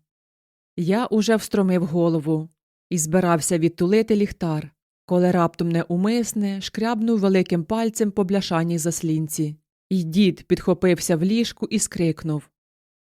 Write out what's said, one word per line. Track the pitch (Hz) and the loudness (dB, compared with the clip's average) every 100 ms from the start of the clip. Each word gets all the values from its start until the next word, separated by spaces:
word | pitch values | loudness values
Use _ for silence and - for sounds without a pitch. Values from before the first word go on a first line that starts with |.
| _ _ _ _ _ _ _ - | _ _ _ _ _ _ _ -6
Я | 170 202 254 | -2 0 0
уже | 220 208 220 | 0 2 0
встромив | - 208 190 180 165 | 0 0 2 2 0
голову | 170 170 165 151 156 160 _ _ _ _ | 0 2 0 0 -2 -4 _ _ _ _
і | 180 | -4
збирався | 156 185 175 170 - 170 | 0 2 2 2 2 0
відтулити | 165 - 175 214 220 208 | 0 0 2 2 2 2
ліхтар, | 202 - 170 156 151 _ _ _ - | 0 -2 -4 -4 -6 _ _ _ -2
коли | 180 180 | 2 4
раптом | 180 170 - 170 | 4 0 0 -2
неумисне | 170 - 175 202 240 220 214 202 196 | -2 -2 -2 0 0 -2 -2 -4 -4
шкрябнув | - - 220 233 226 226 | -8 -4 -4 -2 0 2
великим | 190 190 180 175 | 4 2 2 0
пальцем | 156 220 226 220 214 | -2 -2 -2 0 -2
по | 196 | 0
бляшаній | 185 196 190 165 170 170 | 0 0 0 -2 0 -2
заслінці. | 160 160 165 156 156 - 151 151 _ _ _ | -2 -2 -2 -2 -2 -4 -6 -6 _ _ _
І | 190 | -2
дід | 160 165 196 165 - | 0 2 2 0 -2
підхопився | 180 - 175 185 165 - 165 | -2 0 0 2 2 0 0
в | |
ліжку | 185 226 233 - - | 2 0 -2 -6 -6
і | 214 | -4
скрикнув: | - - 165 156 160 151 - _ _ _ _ _ | -4 -2 -2 -2 -4 -6 -8 _ _ _ _ _